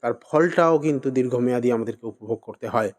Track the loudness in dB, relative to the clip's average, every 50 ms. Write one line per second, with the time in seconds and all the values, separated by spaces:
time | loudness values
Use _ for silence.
0 | -2 -4 -6 -6 -8 -2 2 2 2 4 4 2 4 4 4 2 2 0 -2 0
1 | -2 -2 0 0 0 0 0 0 0 0 0 2 2 0 0 0 -2 -4 -8 -8
2 | -12 -14 -14 _ -6 -6 -6 -6 _ -16 -16 _ -10 -4 -2 -2 -2 -2 -6